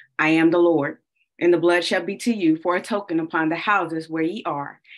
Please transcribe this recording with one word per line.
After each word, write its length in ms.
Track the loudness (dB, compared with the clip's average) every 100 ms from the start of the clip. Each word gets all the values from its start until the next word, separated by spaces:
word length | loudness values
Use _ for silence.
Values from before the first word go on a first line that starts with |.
| -10 -2
I 120 | 2
am 200 | 4 4
the 80 | 4
Lord. 400 | 4 2 -2 -6 _ _ _ -2
And 120 | 2
the 60 | 4
blood 240 | 4 2
shall 220 | 0 -2
be 120 | -2 -4
to 140 | -4
you 240 | 0 2 2
for 200 | 0 -2
a 40 |
token 380 | -2 -6 -4 -4
upon 300 | -2 -2 -2
the 80 | -2
houses 520 | 0 0 -2 -6 -6
where 140 | -4
ye 220 | -4 -4 -6
are. 340 | -6 -8 -14 _